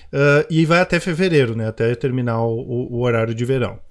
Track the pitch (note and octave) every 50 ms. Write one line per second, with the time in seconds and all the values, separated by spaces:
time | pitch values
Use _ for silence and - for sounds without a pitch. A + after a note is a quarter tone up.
0 | - - - C#3 C#3+ C#3+ C#3+ D3 D#3 - D#3+ D#3+ E3 D3+ E3+ F3 F#3 - F3+ E3+
1 | - F#3+ E3 D3+ F#3+ F#3 E3 D3 C3 A2+ A2+ A2+ A2 A2 A2 - A#2 A#2 B2 -
2 | - C3 B2 B2+ B2 A#2+ A2+ A2+ A#2 A#2 A2+ A#2 - - A#2+ B2 B2+ - A#2+ A#2+
3 | B2 B2 A#2 A2+ A2+ A#2 A2+ A2+ A#2+ A#2+ C3+ C3 A#2 G2 - - - -